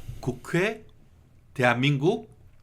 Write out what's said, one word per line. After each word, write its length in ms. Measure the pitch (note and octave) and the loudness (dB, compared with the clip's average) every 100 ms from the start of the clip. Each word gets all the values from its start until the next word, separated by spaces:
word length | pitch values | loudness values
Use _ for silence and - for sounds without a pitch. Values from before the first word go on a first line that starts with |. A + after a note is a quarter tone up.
| - - | -14 -8
국회, 680 | F#3 - - E3+ G#3 A3 - - - - - - - - | -6 -6 -4 0 0 -2 -12 -20 -20 -20 -20 -20 -12 0
대한민국, 760 | B2 B2 C#3 C3+ D#3 A#3+ - - - - | 2 4 2 2 2 0 -4 -20 -20 -20